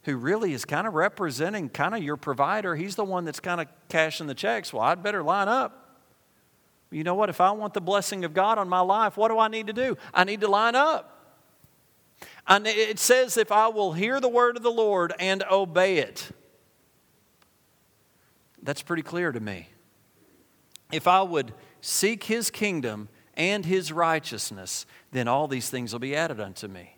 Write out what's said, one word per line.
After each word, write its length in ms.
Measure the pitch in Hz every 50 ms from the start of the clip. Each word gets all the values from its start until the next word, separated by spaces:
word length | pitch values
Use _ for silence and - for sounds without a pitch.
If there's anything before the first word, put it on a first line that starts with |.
who 160 | _ 151 139 123
really 340 | 117 147 196 220 226 185
is 140 | 143 117 -
kinda 240 | - 156 156 202 220
representing 800 | 175 156 170 208 - - 190 160 127 123 156 180 208 208 160 120
kinda 280 | - - 147 180 220 202
your 200 | 165 143 151 143
provider. 580 | - 147 135 117 139 156 196 214 202 185 165
He's 180 | 147 175 202 190
the 100 | - 208
one 200 | 190 190 180 175
that's 160 | 160 147 -
kinda 260 | - 185 175 170 160 143 _ _ _ _
cashing 380 | - 160 160 160 151 - 160
the 80 | 147 135
checks. 360 | - - 214 233 220 - -
"Well, 120 | - 113
I'd 200 | 110 135 170 180
better 200 | 175 208 208 190
line 260 | 151 147 180 202 196 196
up. 540 | 240 262 254 - - - - _ _ _ _ _ _ _ _ _ _ _ _ _ _ _ _ _ _ _ _ _
You 120 | - 151 156
know 100 | 175 180
what? 160 | 196 214 190
If 100 | 165 -
I 120 | 180 190
want 200 | 208 214 214 202
the 80 | - 202
blessing 420 | 170 170 202 202 185 - 208 190
of 120 | 180 160 151
God 240 | 185 190 214 226 214
on 100 | 196 180
my 120 | 185 180
life, 360 | 180 185 196 220 220 208 -
what 120 | 202 214 226
do 100 | 226 220
I 100 | 226 220
need 180 | 220 220 220 202
to 40 |
do? 240 | 214 233 254 262 190 - - -
I 120 | - 180 180
need 180 | 185 208 214
to 60 | 208 208
line 260 | 202 208 220 233 240
up." 640 | 262 294 320 311 - - - - - _ _ _ _ _ _ _ _ - _ _ _ _ _ _ _ _ _ _ _ - - - - _
And 200 | - 190 202 214
it 320 | 220 214 214 220 214 220 -
says, 400 | - - 254 254 254 240 175 226
"If 120 | 214 214
I 180 | 208 214 220 226
will 260 | 220 214 202 185 156
hear 260 | 170 202 233 262 277
the 80 | 254 247
word 300 | 233 240 247 240 240 240
of 40 |
the 80 | 226 240
Lord 440 | 233 226 220 208 202 185 170 165 170 -
and 240 | 180 190 190 196 196
obey 520 | 196 190 196 196 180 156 175 185 196 185
it." 340 | 156 131 - - - - - - _ _ _ _ _ _ _ _ _ _ _ _ _ _ _ _ _ _ _ _ _ _ _ _ _ _ _ _ _ _ _ _ _ _ _ _ _ _ _ _ _ _ _ _ _
That's 200 | - 143 143 -
pretty 200 | - - 175 165
clear 300 | 160 - 165 175 180 160
to 80 | 127 117
me. 300 | 110 104 98 87 82 - _ _ _ _ _ _ _ _ _ _ _ _ _ _ _ _ _ _ _ _ _ - _ _
"If 160 | 160 156 - 185
I 140 | 180 190
would 320 | 196 185 170 147 131 117 107 - - - _ _
seek 440 | - - - - 190 208 233 202 -
his 260 | - 220 233 220 -
kingdom 580 | - - 214 208 185 160 123 117 107 104 107 107 _ _ _ _ _ -
and 260 | 160 185 202 208 175
his 260 | 160 185 190 175 147
righteousness, 960 | 160 170 170 165 160 156 - - 120 101 - - 110 98 92 92 - - - _ - - _ _
then 160 | - 131 120 117
all 200 | 123 139 151 143
these 220 | 135 127 110 -
things 240 | - 127 123 110 107
will 60 | 120
be 140 | 127 135 143
added 260 | 151 165 160 135 107
unto 280 | 104 98 92 - - 101
me." 220 | 95 90 90 - _